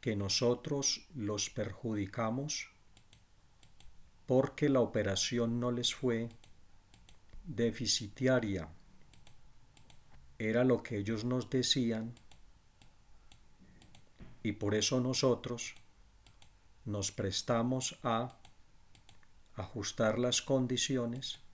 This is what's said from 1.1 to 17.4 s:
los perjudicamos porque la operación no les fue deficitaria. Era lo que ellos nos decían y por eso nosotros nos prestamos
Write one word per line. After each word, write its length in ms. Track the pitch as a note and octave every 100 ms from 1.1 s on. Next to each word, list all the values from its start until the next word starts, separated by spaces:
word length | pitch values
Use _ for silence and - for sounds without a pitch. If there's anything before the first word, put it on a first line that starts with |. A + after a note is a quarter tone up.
los 360 | C#3+ G#2 G#2 -
perjudicamos 1200 | - G#2+ - A#2 G#2+ G2 - A2 B2 D3 - - - - - - - - - - - - - - - - - -
porque 420 | B2+ C3+ - D3+
la 120 | C3
operación 800 | A2+ A2 G2 G2 - A#2+ A#2 A#2
no 100 | B2
les 240 | A#2+ A#2+
fue 340 | - B2+ A2+ A#2 - - - - - - - - - - -
deficitaria. 1200 | - A#2 A#2 G#2+ A2 - G2+ - B2+ B2+ A2+ F#2+ D#2+ - - - - - - - - - - - - - - - - -
Era 260 | A2 A2+
lo 180 | B2+ A#2+
que 160 | - G#2+
ellos 260 | G2+ A2+
nos 240 | A#2 B2+ A2+
decían 680 | C3+ B2 - A#2 A2 A2+ A#2+ - - - - - _ - - - - - - - - - - - - - - - -
y 100 | A2
por 220 | G#2 G#2
eso 260 | G#2+ G#2 C3
nosotros 760 | B2+ B2+ C3 A#2+ - A#2+ - - - - - - - - - - - -
nos 260 | - G#2 F#2+
prestamos 880 | - G2 F#2+